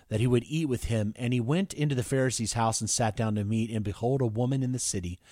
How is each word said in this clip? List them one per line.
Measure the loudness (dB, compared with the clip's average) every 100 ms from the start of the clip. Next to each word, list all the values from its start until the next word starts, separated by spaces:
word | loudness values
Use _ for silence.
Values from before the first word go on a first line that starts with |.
| -4
that | 2
he | 4
would | 4 2
eat | 0 0
with | 0 0
him. | 0 0 -2
And | 0
he | 0
went | 2 0 0
into | -2 0 0
the |
Pharisee's | 0 2 2 0 -2
house | 0 0 0
and | -2
sat | 0 0 0
down | 0 0
to |
meat. | 0 0 0
And | -2
behold, | -4 -2 0 2
a | 0
woman | 0 0 0
in | 0
the | -2
city, | -2 -4 -4 -8 -14